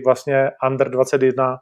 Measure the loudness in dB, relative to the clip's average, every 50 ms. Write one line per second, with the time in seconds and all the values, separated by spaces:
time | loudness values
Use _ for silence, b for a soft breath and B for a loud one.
0 | 2 0 0 0 -2 -2 0 0 0 0 -2 -4 -4 -4 0 0 -2 -2 0 -2
1 | 0 0 0 2 2 2 2 0 -2 -4 -4 -8